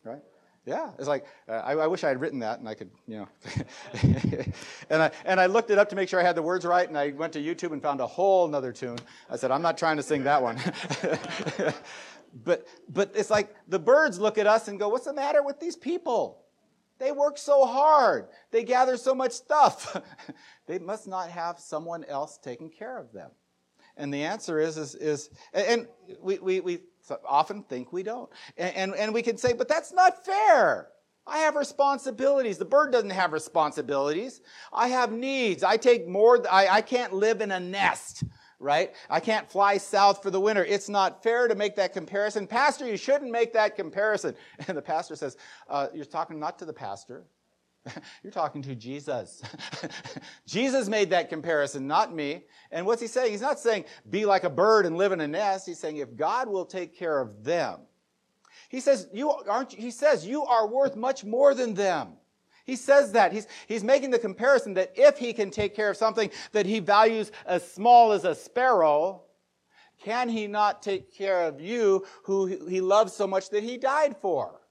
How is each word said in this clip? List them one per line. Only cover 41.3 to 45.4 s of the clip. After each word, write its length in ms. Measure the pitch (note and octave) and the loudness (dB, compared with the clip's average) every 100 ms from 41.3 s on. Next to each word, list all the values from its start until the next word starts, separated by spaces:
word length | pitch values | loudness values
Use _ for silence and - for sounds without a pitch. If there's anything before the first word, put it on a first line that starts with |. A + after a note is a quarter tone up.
| A#3 A#3+ | 2 2
to 80 | G3+ | 0
make 200 | G#3 G#3 | -2 -2
that 180 | F3+ | -2
comparison." 540 | F#3+ D#3 G3 G#3+ G#3 G3 | -4 -8 -4 -2 -4 -4
"Pastor, 400 | A3+ C#4+ - C4 | 0 0 0 -6
you 80 | G3+ | -6
shouldn't 360 | - C#4+ C4+ | 0 -2 0
make 220 | A#3 A#3 | -2 0
that 220 | A3+ G#3+ G#3+ | 2 0 -2
comparison." 600 | E3 F#3 G#3+ G#3 D#3+ A#2 - | -8 -2 -2 0 -4 -10 -20
<laughs> 180 | - - | -16 -10
And 100 | D#3+ | -10
the 40 | |
pastor 340 | D#3 D#3+ F3 D#3 | -4 -6 -6 -10
says, 200 | C#3+ - | -10 -12